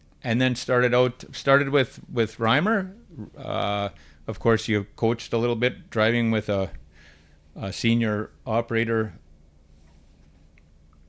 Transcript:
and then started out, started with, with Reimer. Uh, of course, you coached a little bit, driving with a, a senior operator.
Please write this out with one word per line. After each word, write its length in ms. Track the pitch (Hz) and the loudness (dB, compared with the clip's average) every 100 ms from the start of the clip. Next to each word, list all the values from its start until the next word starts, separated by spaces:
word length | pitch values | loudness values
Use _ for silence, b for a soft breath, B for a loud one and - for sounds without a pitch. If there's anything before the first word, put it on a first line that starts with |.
| _ _ | _ _
and 200 | 127 117 | -2 2
then 120 | 127 | 2
started 400 | 123 - 123 123 | 0 0 2 4
out, 300 | 123 127 - - | 4 2 -2 -14
started 380 | - 139 139 139 | -4 2 4 4
with, 320 | 139 127 - - | 0 0 -4 -6
with 260 | 120 110 - | -2 -2 0
Reimer. 560 | 113 131 190 220 185 196 - 156 104 - | 2 2 2 0 -2 -12 -18 -16 -14 -12
Uh, 520 | 110 104 101 101 101 - B B - | -6 -4 -2 -2 -4 -8 B B -12
of 120 | 107 | -2
course, 280 | 120 113 - | 2 2 2
you 180 | 107 98 - | -2 -2 -2
coached 340 | 113 120 - | 0 0 -2
a 60 | 117 | 0
little 180 | 120 | 0
bit, 340 | 117 123 95 - | 0 -2 -4 -6
driving 400 | 113 110 120 117 | 0 2 2 2
with 200 | 110 107 | 0 0
a, 220 | 98 92 - - b b b b b _ | -2 -2 -6 -18 b b b b b _
a 160 | - 101 | -10 -8
senior 600 | - 117 117 113 104 - - | 0 2 2 2 -2 -4 -10
operator. 680 | - 113 117 113 113 113 107 82 - - - _ - - - - - - - - - - - - - - | -4 -2 0 -2 0 -2 -2 -8 -20 -20 -20 _ -20 -20 -20 -20 -20 -20 -20 -20 -20 -20 -20 -20 -20 -20